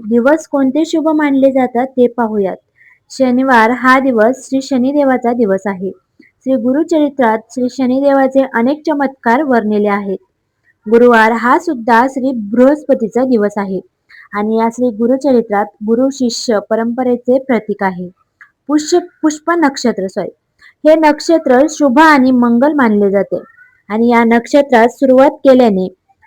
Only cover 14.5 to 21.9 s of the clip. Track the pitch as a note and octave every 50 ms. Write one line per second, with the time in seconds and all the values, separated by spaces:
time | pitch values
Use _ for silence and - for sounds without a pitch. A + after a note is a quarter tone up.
14.5 | A3 A3+ A3+ A3+ A#3 - B3 B3 G#3+ G3+ A#3 A#3 C4 C4 C#4 C#4+ B3+ A#3 A3+ -
15.5 | G#3 G3 G#3+ G#3+ - _ G#3+ G#3 A#3 A#3 C4 C4+ C4+ - C4 A#3 - - - -
16.5 | A3 G3+ G3+ - A3+ A3 A#3 A#3 A#3 C4 B3+ B3 B3 A#3+ - - B3 C4+ C4+ -
17.5 | B3 G#3+ - - G3+ - G3+ F#3+ F#3 F3 F3+ F3 - _ _ _ _ _ - _
18.5 | _ _ _ - D4 D4+ D4+ - E4+ F4 F4 F4 _ _ - D#4 D4+ D#4 - E4
19.5 | E4+ F4 D#4+ C#4 C#4 - - A#3+ G3+ - F#3+ F#3+ - G#3 F3 - - _ _ _
20.5 | _ _ _ - _ _ - D4+ D#4+ D#4+ D#4 D4+ D4 D4+ - - E4 D#4+ D#4+ C#4+
21.5 | B3 B3 C#4+ D#4+ D#4 - D4 C#4